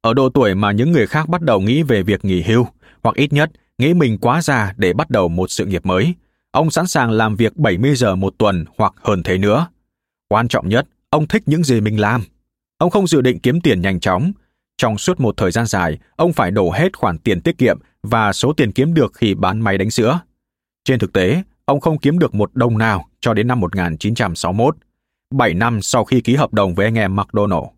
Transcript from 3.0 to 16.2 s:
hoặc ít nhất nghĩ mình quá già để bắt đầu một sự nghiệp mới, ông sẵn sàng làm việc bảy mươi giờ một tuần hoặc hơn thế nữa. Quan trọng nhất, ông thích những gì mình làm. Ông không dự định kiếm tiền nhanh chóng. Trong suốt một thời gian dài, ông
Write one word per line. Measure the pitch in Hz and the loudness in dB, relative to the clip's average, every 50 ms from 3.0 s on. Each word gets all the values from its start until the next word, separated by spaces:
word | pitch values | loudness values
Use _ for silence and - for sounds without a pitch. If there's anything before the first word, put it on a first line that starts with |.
| _ | _
hoặc | 117 - | -4 0
ít | - 143 143 143 | 0 -2 0 2
nhất | 143 151 160 _ _ _ _ _ - | 0 0 0 _ _ _ _ _ -2
nghĩ | 120 147 175 | 0 2 4
mình | 180 156 123 110 95 | 4 2 2 0 0
quá | - 117 127 165 165 | 0 0 0 0 0
già | - 143 123 107 98 98 | 0 0 0 -2 -4 -4
để | - 101 90 87 | -2 0 0 0
bắt | 104 156 - | 0 -2 0
đầu | 123 107 92 85 | 0 0 0 0
một | 85 87 92 - | 0 -2 -4 -4
sự | - - 85 | -4 -6 -4
nghiệp | 98 95 87 - | -4 -4 -4 -2
mới, | 92 92 92 107 165 175 - _ _ _ _ _ _ | 0 0 0 0 0 -2 -4 _ _ _ _ _ _
ông | - - 156 160 | -2 0 0 0
sẵn | - - 170 | 0 -2 -4
sàng | 180 - 156 127 117 | -2 0 0 0 2
làm | 110 110 113 110 107 | 2 0 0 0 0
việc | 95 117 110 - | 0 0 0 0
bảy | - 151 117 92 85 | 0 0 0 2 2
mươi | 113 139 147 | 2 0 2
giờ | 120 123 107 92 | 2 2 0 0
một | 92 95 95 - _ | 0 -2 -4 -2 _
tuần | 113 104 95 87 78 - _ | 0 0 0 0 -4 -8 _
hoặc | _ 110 95 - _ _ | _ -2 -2 -2 _ _
hơn | - 104 92 82 | -2 -2 -2 0
thế | - 92 92 | -2 -2 0
nữa. | 98 104 104 139 170 170 _ _ _ _ _ _ _ _ _ _ _ _ | 2 2 2 2 0 -2 _ _ _ _ _ _ _ _ _ _ _ _
Quan | 101 107 117 120 | 0 0 0 0
trọng | - 120 - 90 | -2 -4 -2 0
nhất, | 104 120 143 _ _ _ _ _ | -2 -2 -2 _ _ _ _ _
ông | - 151 156 | -2 -2 0
thích | 151 - 214 - | 0 -2 -2 0
những | - 143 160 170 | 0 0 0 2
gì | 135 127 113 | 2 2 2
mình | 104 107 107 107 | 2 0 0 0
làm. | 104 104 117 127 101 - _ _ _ _ _ _ _ _ _ _ | 0 0 0 -2 -4 -8 _ _ _ _ _ _ _ _ _ _
Ông | 160 175 | -2 0
không | - 214 196 | 2 0 0
dự | 165 - 143 | 2 2 2
định | 123 127 123 - | 2 2 0 2
kiếm | - 120 131 175 | 0 0 0 2
tiền | 170 160 110 90 | 2 0 0 2
nhanh | 85 98 95 87 | 0 -2 -2 0
chóng. | - 104 92 90 127 185 202 - _ _ _ _ _ _ _ | 0 0 0 0 0 -2 -4 -6 _ _ _ _ _ _ _
Trong | - - 117 107 101 | -4 -2 -2 -2 -2
suốt | - - 180 - | -2 -4 -2 0
một | 135 110 98 | 0 -2 0
thời | - 107 92 | 0 -2 -2
gian | 85 117 - | 0 -2 -2
dài, | 110 - 98 87 82 78 78 _ _ _ | -2 -2 -2 -2 -2 -4 -6 _ _ _
ông | - | -2